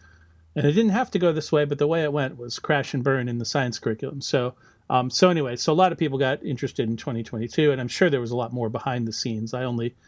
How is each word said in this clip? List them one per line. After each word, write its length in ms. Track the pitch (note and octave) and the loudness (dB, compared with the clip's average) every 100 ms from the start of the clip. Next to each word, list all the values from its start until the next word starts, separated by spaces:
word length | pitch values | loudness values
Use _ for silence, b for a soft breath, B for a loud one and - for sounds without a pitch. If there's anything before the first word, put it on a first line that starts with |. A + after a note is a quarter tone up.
| b b b b b | b b b b b
and 100 | E3 | 0
it 60 | C#3+ | 4
didn't 220 | E3+ A3 | 4 4
have 180 | G#3 B3+ | 2 0
to 80 | F#3+ | 2
go 140 | F3 | 2
this 180 | D#3 - | 2 0
way, 140 | D3+ | 2
but 140 | D3 C#3 | 2 0
the 80 | D3 | 0
way 160 | E3 | 2
it 80 | D3+ | 0
went 260 | D3 C3 B2 | 0 -2 -4
was 220 | A#2+ - | -12 -8
crash 340 | - D3 B2+ | 0 0 0
and 80 | C3+ | 0
burn 260 | C3+ C3+ B2 | 2 0 0
in 100 | A#2+ | -4
the 60 | |
science 360 | A2+ C#3+ B2 A2+ | -2 -2 -2 -2
curriculum. 400 | A#2 A2 C3+ C#3 | -4 -4 -6 -8
So, 340 | - C#3 B2 - b b - | -2 0 0 -6 b b 0
um, 220 | C3 B2+ | 0 0
so 180 | - F3+ | 4 4
anyway, 280 | E3+ C3 A#2+ | 4 0 -2
so 160 | - | 0
a 20 | |
lot 160 | D#3 F#3 | 4 4
of 80 | D#3+ | 2
people 200 | D#3 C3+ | -2 0
got 260 | C3 D3 | 0 0
interested 440 | - B2+ C3+ - A2+ | -4 -4 -4 -2 -2
in 80 | A2+ | -2
twenty 280 | - A#2 | -4 -6
twenty-two, 480 | A2 A2 A#2+ - D3+ | -6 -6 -4 2 4
and 80 | C3 | 2
I'm 80 | B2 | -2
sure 200 | - E3+ | 2 2
there 120 | C3+ | 2
was 100 | A#2 | -2
a 60 | A#2+ | -4
lot 160 | A2+ | -4
more 160 | B2 A2+ | -4 -4
behind 400 | A#2 C3+ B2 A2+ | -4 -4 -4 -4
the 40 | |
scenes. 400 | - B2 A2 A2 | -6 -6 -6 -6
I 120 | B2 | -4
only 320 | B2+ A#2+ A#2+ - | -4 -4 -4 -8